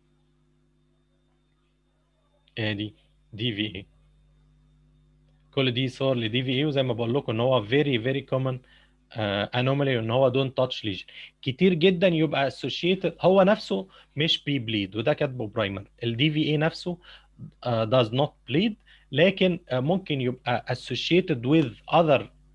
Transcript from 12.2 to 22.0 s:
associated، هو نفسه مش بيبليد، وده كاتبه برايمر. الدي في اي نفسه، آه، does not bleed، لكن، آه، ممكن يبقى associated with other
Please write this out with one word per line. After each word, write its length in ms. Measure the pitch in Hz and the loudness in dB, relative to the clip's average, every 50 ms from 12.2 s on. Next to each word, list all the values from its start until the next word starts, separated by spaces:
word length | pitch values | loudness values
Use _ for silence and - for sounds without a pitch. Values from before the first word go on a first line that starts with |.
| 156 151 147 139 139 131 | 2 2 0 0 -2 -2
associated، 640 | 127 - - 135 - - - 170 190 185 - 165 - - | -4 -6 -8 -8 -6 -4 -2 -2 0 0 -2 -4 -4 0
هو 220 | - 170 190 196 185 | 2 4 6 6 6
نفسه 460 | 185 214 208 - - 202 196 190 - - - - _ _ | 6 4 2 0 -4 -6 -6 -6 -8 -14 -20 -20 _ _
مش 280 | 135 151 165 - - - | -2 -2 0 0 -2 -2
بيبليد، 520 | 147 143 139 117 110 110 107 101 92 95 | -4 -4 -4 -2 -2 -2 -2 -2 -2 -4
وده 160 | 107 120 135 151 | -2 -2 -2 0
كاتبه 340 | - 151 139 127 123 117 | 0 -2 -4 -4 -6 -8
برايمر. 380 | 104 - 117 107 98 98 98 101 - _ _ - | -6 -4 -2 -2 -2 -4 -6 -10 -14 _ _ -6
الدي 280 | 117 117 113 139 156 | -4 0 2 0 2
في 140 | 151 151 156 | 2 0 0
اي 120 | 135 151 | 0 0
نفسه، 420 | 151 151 165 - - - 180 175 170 - - - - _ _ _ - - - - _ - | 0 0 0 -2 -4 -8 -8 -8 -10 -12 -20 -20 -20 _ _ _ -20 -20 -20 -18 _ -4
آه، 200 | 123 120 113 113 | -2 0 0 0
does 240 | 110 113 131 120 107 | 2 4 4 4 4
not 220 | 117 131 147 147 - _ _ - | 2 0 0 0 -2 _ _ -4
bleed، 220 | 120 156 202 240 208 - _ _ - _ _ _ - | 0 0 0 0 -2 -6 _ _ -20 _ _ _ 2
لكن، 480 | 131 165 196 190 190 190 185 175 170 - - | 4 4 4 4 4 2 2 2 -2 -4 -4
آه، 120 | 127 127 | -2 -2
ممكن 400 | 127 147 180 196 190 - 151 135 | 0 0 0 -2 -2 -4 -4 -2
يبقى 460 | 127 123 123 127 - - 123 110 - - | -2 -2 -4 -4 -4 -4 -4 -2 -2 -4
associated 680 | 127 - - - 127 117 - - 160 175 185 185 160 120 113 | -6 -8 -6 -8 -8 -6 -2 2 2 2 2 2 -2 -2 0
with 260 | 127 151 165 156 123 104 - _ - - | 2 4 4 2 2 -2 -10 _ 0 2
other 280 | 160 | 2